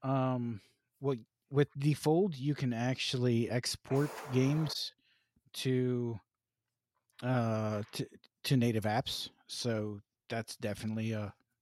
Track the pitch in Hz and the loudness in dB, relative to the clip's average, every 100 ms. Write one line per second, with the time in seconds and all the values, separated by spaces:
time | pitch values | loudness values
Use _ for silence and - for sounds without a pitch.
0 | 131 135 131 127 120 107 - _ _ _ | -2 0 2 0 -2 -6 -10 _ _ _
1 | 135 123 - _ - 139 143 139 147 143 | -2 -2 -6 _ -2 2 2 2 0 2
2 | 151 160 202 139 139 143 127 117 123 127 | 4 4 2 0 -2 0 0 0 0 -2
3 | - 131 123 117 117 120 - - - 135 | -2 0 2 2 2 0 -2 -6 -2 0
4 | 147 - - 127 131 156 151 - - - | 0 -4 -2 2 2 2 0 -4 -8 -10
5 | _ _ _ _ _ - 131 127 127 123 | _ _ _ _ _ -6 0 2 2 0
6 | 120 113 - _ _ _ _ _ _ _ | -2 -6 -12 _ _ _ _ _ _ _
7 | _ - 123 127 117 107 107 107 101 - | _ -6 0 2 2 0 0 -2 -4 -8
8 | - - - _ - 135 117 110 104 113 | -10 -12 -20 _ 2 4 4 2 2 0
9 | - - - - - - 123 110 107 104 | -2 -6 -10 -14 -14 -6 -2 -2 -2 -8
10 | - _ - 117 107 - 107 101 110 110 | -14 _ -8 -6 -6 -6 -6 -4 -4 -4
11 | 110 110 104 - _ _ | -2 -2 -6 -10 _ _